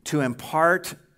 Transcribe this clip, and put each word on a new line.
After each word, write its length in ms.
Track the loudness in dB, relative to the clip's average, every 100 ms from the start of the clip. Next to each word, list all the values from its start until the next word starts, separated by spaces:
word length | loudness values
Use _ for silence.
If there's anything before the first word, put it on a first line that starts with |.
to 180 | -4 -2
impart 720 | -2 -4 -4 2 4 4 -2 -14 _